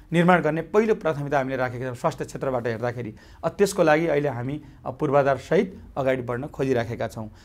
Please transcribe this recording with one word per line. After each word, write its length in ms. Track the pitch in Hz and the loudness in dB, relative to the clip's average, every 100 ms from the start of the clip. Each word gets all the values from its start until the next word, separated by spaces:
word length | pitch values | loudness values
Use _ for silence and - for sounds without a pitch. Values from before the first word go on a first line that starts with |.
| - | -2
निर्माण 280 | 165 170 180 | 4 6 6
गर्ने 220 | 151 160 | 4 -2
पहिलो 320 | 160 214 226 | 0 2 4
प्राथमिकता 440 | 220 160 147 143 143 | 2 0 -2 0 0
हामीले 180 | 131 131 | 0 -2
राखेका 300 | 127 117 127 | -4 -4 -8
छौँ 80 | |
स्वास्थ्य 300 | 120 165 - | -2 -4 -4
क्षेत्रबाट 420 | 139 - 135 127 120 | -8 -6 -4 -2 -2
हेर्दाखेरि। 480 | 110 123 117 117 107 - - | -2 -4 -4 -10 -12 -20 -8
अ, 40 | 165 | -6
त्यसको 340 | 165 196 190 | 0 0 4
लागि 240 | 160 151 165 | 4 4 4
अहिले 220 | 147 143 | 0 0
हामी, 340 | 120 127 151 - - 131 | -4 -6 -8 -12 -12 -10
अ, 40 | |
पूर्वाधारसहित 920 | 127 151 139 139 127 - 160 - - - - | -4 2 4 4 0 0 0 0 -6 -12 -4
अगाडि 260 | 135 131 | 0 0
बढ्न 240 | 123 123 143 | -2 -6 -6
खोजिराखेका 600 | - 139 117 113 117 117 | -4 0 0 0 -4 -6
छौँ 200 | 113 107 - | -8 -12 -14